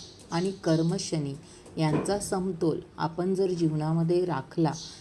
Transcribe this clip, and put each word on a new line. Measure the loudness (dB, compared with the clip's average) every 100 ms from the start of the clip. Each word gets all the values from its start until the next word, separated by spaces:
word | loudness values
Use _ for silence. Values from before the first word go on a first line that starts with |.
| -16 -20 -6
आणि | -2 -2 -2
कर्म | 2 2 2 0
शनी | -2 -2 -2 -6 -14 -20 -12 0
यांचा | 2 2 0 -2
समतोल | -2 -2 -2 0 0 0 -6 -4
आपण | -4 -2 0
जर | 2 0
जीवनामध्ये | 2 2 2 2 2 4 2
राखला, | 2 -2 -4 0 0 0 -8 -16